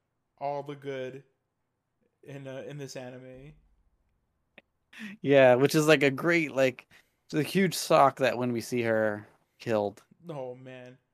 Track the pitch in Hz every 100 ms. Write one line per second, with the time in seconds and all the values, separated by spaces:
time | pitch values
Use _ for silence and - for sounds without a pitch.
0 | _ _ _ - 139 143 139 139 139 135
1 | 127 135 - _ _ _ _ _ _ _
2 | _ _ - 139 135 131 113 143 135 139
3 | 123 127 127 127 143 151 _ _ _ _
4 | _ _ _ _ _ - _ _ _ -
5 | 214 214 135 139 131 123 139 160 151 147
6 | 143 131 160 170 147 127 131 120 - _
7 | _ _ - 156 139 185 190 - - 160
8 | 139 - 127 110 123 117 - 123 117 110
9 | 107 104 107 _ _ _ 123 107 101 104
10 | _ _ 170 147 127 127 131 127 123 131
11 | _